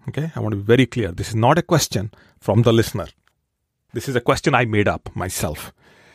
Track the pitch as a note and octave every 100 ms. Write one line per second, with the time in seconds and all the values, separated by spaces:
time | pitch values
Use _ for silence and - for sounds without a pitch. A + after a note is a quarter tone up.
0 | - - D#3+ B2 G#2+ G2+ G2+ B2 B2 -
1 | F#2+ F2 G2+ A2 A#2 D#3+ - D#3+ - A#2
2 | G#2 - _ _ - G#2 A#2+ A2+ G#2 G#2+
3 | E2+ - _ _ _ _ _ _ _ A#2
4 | - B2 - C3 - A#2+ A#2+ G#2+ G2+ E2
5 | - - F#2 - F2 D2+ - - _ _
6 | _